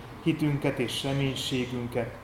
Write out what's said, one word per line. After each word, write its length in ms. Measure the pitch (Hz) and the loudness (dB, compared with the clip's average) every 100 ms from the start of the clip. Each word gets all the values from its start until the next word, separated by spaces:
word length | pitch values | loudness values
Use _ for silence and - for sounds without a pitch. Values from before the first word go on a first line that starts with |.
| - - | -10 -2
hitünket 560 | - 156 151 139 143 131 | 0 2 2 4 2 0
és 240 | 117 - | -2 0
reménységünket 1120 | 139 139 139 131 - 131 123 123 120 123 120 - | 0 2 2 0 0 0 0 -2 -2 -2 -2 -6